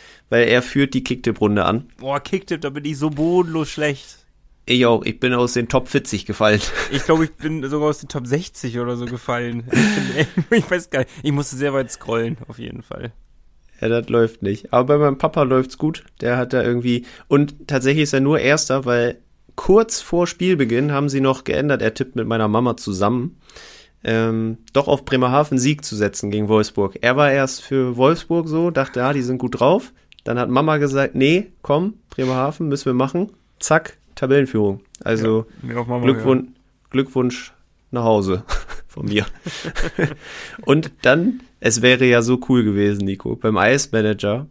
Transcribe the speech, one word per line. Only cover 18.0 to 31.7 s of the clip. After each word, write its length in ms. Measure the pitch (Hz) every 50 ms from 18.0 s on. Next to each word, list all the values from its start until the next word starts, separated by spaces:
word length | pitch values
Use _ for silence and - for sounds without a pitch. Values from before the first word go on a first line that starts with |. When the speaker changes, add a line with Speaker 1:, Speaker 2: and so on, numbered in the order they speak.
| 151
Speaker 1:
ist 100 | 147 -
er 60 | 135
nur 200 | 135 143 156 -
Erster, 440 | - 131 143 - - - 131 135 131
weil 340 | 123 120 120 120 120 - - _ _ _ _ _ _ _
kurz 460 | - - - 190 220 226 220 - - -
vor 240 | - 170 175 175
Spielbeginn 640 | 170 - - 180 185 185 143 135 110 117 123 143 147 143
haben 160 | 139 143 143
sie 120 | 135 135
noch 240 | 135 135 131 131 -
geändert, 360 | - - - 139 151 135 107
er 140 | - 110 -
tippt 220 | - 131 - -
mit 100 | 123 113
meiner 220 | 110 113 110 110 107
Mama 280 | 104 113 123 123 113
zusammen, 600 | - - 107 98 92 101 104 123 123 127 175 - _ _ - - - - - - - - _ _ _ -
ähm, 560 | 117 113 113 113 113 113 113 113 113 113 - _ - -
doch 160 | 135 143 -
auf 160 | 143 135 -
Bremerhaven 540 | - 135 127 127 123 127 143 151 - 139 127
Sieg 260 | 123 147 151 147 -
zu 100 | - 110
setzen 360 | 104 104 101 - - - 104 104
gegen 160 | 107 107 104
Wolfsburg. 500 | 110 107 104 - - 104 101 95 - - -
Er 140 | 120 127
war 140 | 143 147 143
erst 320 | 135 139 135 131 - - -
für 340 | - 135 135 127 127 120
Wolfsburg 520 | 120 127 143 170 170 - - 170 170 160 160
so, 220 | 156 160 170 175 160
dachte, 260 | 135 135 - - 123
ja, 120 | 123 135 143
die 100 | 139 120
sind 160 | 123 131 127
gut 220 | 127 117 135 123
drauf. 320 | 123 143 180 240 - - - _ _ _ - - _
Dann 160 | 113 120 123
hat 100 | 120 -
Mama 280 | 123 135 151 156 156 147
gesagt, 360 | 147 139 135 139 139 - -
nee, 380 | 123 131 147 165 185 214 - - _ -
komm, 320 | -